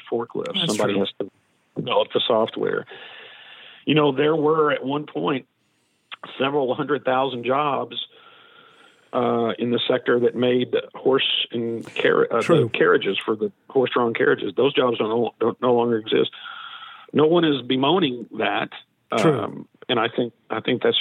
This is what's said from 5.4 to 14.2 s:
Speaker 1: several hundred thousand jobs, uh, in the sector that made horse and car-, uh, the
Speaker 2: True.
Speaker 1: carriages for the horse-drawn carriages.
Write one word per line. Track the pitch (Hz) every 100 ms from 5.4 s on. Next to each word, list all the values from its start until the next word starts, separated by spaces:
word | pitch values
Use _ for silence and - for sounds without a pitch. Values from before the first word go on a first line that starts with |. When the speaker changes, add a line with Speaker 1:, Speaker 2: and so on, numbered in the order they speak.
| - _ _ _ _ _ - - - -
Speaker 1:
several | 135 143 127 127
hundred | 135 135 131
thousand | 127 135 123 117
jobs, | 139 147 123 120 113 - - - - - - - _ - _ -
uh, | 127 120 117 113 -
in | 120
the | 120 -
sector | 127 - 123
that | 120 120
made | 123 127 120 120 -
horse | - 135 131 - - -
and | 117 117 117 107 -
car-, | - - -
uh, | 113
the |
Speaker 2:
True. | 107 160 117
Speaker 1:
carriages | - 87 - 98 98
for | - 110
the | 104 _ _
horse-drawn | 135 123 127 117
carriages. | 113